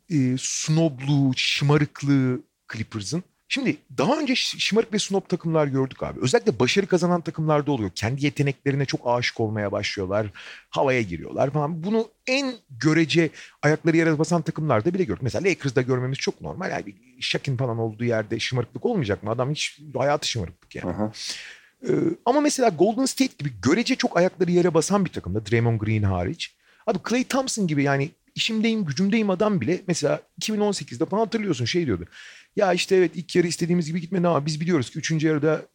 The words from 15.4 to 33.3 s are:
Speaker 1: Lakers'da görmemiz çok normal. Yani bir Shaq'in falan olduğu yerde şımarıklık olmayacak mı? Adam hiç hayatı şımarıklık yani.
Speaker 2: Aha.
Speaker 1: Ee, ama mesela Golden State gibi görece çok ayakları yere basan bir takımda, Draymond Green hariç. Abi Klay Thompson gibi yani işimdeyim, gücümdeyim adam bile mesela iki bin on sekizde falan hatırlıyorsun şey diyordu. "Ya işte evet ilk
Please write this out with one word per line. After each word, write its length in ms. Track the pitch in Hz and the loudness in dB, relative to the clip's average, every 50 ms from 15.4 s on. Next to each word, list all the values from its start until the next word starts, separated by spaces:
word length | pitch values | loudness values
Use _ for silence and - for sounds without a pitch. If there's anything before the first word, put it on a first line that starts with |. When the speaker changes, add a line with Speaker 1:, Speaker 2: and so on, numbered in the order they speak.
| - 196 | 0 0
Speaker 1:
Lakers'da 320 | 165 - - 143 113 127 | 0 0 -2 0 0 0
görmemiz 360 | 131 120 131 127 127 127 139 | 0 2 0 -2 -2 -4 -4
çok 240 | - - - - - | -4 -4 -6 -6 -6
normal. 300 | 170 160 - 127 185 185 | -10 -12 -10 -8 -6 -6
Yani 140 | 160 - - | -6 -6 -8
bir 360 | 101 101 _ _ 131 123 127 | -10 -16 _ _ _ _ -10
Shaq'in 360 | 127 - - 160 - 143 135 | -6 -4 -4 -4 -2 -4 -2
falan 200 | 117 135 123 113 | -2 -2 -2 -2
olduğu 260 | 113 113 113 107 107 120 | -2 -2 -4 -4 -4 -2
yerde 360 | 120 117 110 104 104 113 117 | 0 0 0 -2 -2 -4 -4
şımarıklık 460 | - - 131 127 117 - - - - | -4 -2 -2 -2 -2 -4 -6 -4 -2
olmayacak 380 | 240 240 196 127 98 98 87 - | -2 0 0 0 0 -2 -2 -2
mı? 60 | 107 | -4
Adam 220 | 113 123 127 131 | -2 -2 -2 -2
hiç 280 | 151 147 - - - - 147 151 127 | -2 -4 -6 -8 -8 -14 -16 -8 -4
hayatı 300 | - 131 143 147 151 - | -2 0 2 0 0 -2
şımarıklık 480 | - - 120 90 82 - _ _ _ - | -4 -4 -4 -6 -6 -10 _ _ _ -12
yani. 160 | - - 90 | -8 -6 -6
Speaker 2:
Aha. 200 | 82 92 104 110 - - - - - - - - - - - _ _ _ - | -4 -2 -4 -4 -4 -8 -10 -10 -10 -12 -14 -18 -20 -20 -20 _ _ _ -2
Speaker 1:
Ee, 40 | 240 - 147 147 165 170 - _ | -2 0 0 0 0 -2 0 _
ama 160 | 233 262 302 | 2 2 4
mesela 280 | 294 294 285 - 254 226 | 2 2 2 2 2 2
Golden 360 | 175 143 175 214 226 220 269 | 4 4 2 2 2 0 -2
State 280 | 254 - - 269 262 - - | -2 0 0 0 -2 -2 -6
gibi 120 | 139 143 123 101 | -8 -8 -8 -2
görece 340 | - 131 165 220 233 - 262 | 0 2 2 2 2 0 0
çok 220 | - - 240 - | -2 -2 0 2
ayakları 340 | 175 175 185 - - 185 170 | 2 2 2 2 0 0 2
yere 220 | 175 175 170 185 156 | 4 4 4 4 4
basan 320 | 165 151 - 190 202 190 | 2 2 2 2 2 0
bir 40 | 147 | 0
takımda, 340 | - 101 - 87 92 110 110 | -4 -6 -6 -4 -4 -4 -2
Draymond 340 | - 117 117 117 117 117 107 | 0 2 2 4 2 0 0
Green 240 | 107 107 110 107 104 | 0 0 0 2 2
hariç. 520 | 98 95 90 90 95 170 - - - - _ _ _ _ _ _ | 2 2 0 -2 -2 -4 -6 -10 -12 -12 _ _ _ _ _ _
Abi 120 | - 226 175 - | -2 -2 -2 -2
Klay 200 | - 226 254 247 | -2 0 0 0
Thompson 440 | - - 269 262 262 - 226 196 | 0 0 -2 0 -2 -2 -2 -2
gibi 160 | 170 151 143 139 | 0 0 2 2
yani 260 | 139 139 139 135 - - _ _ _ _ | 2 2 0 0 -4 -6 _ _ _ _
işimdeyim, 500 | - - - 220 220 214 226 226 220 208 | -6 -4 -2 0 0 2 2 2 0 -2
gücümdeyim 440 | 151 135 131 190 202 214 233 220 202 | -2 -2 0 0 2 2 2 2 2
adam 320 | 185 165 214 214 208 165 | 2 2 2 2 2 2
bile 200 | 110 127 175 139 - | 2 0 -2 -2 -2
mesela 340 | - 165 - 147 143 147 - - _ _ | -2 -2 0 0 0 0 -2 -4 _ _
iki 160 | - - - 220 | -8 -6 -4 0
bin 60 | 202 | 0
on 120 | 208 208 | 0 0
sekizde 340 | 196 - 147 - 127 120 160 | 0 -2 -6 -10 -4 -4 -2
falan 160 | - 185 208 | -2 0 0
hatırlıyorsun 440 | 226 202 - 220 214 202 156 117 120 | 0 0 -2 -2 -2 -2 -2 0 -2
şey 200 | 110 - 175 175 | 0 0 0 0
diyordu. 200 | 131 98 82 - - - - - - - - - _ _ | 0 0 -2 -4 -10 -16 -20 -20 -20 -20 -20 -20 _ _
"Ya 180 | 202 208 185 180 | 0 2 2 2
işte 220 | 180 - - 190 | 0 2 2 4
evet 160 | 185 180 165 160 | 4 4 4 0
ilk 200 | 170 160 - | -4 -8 0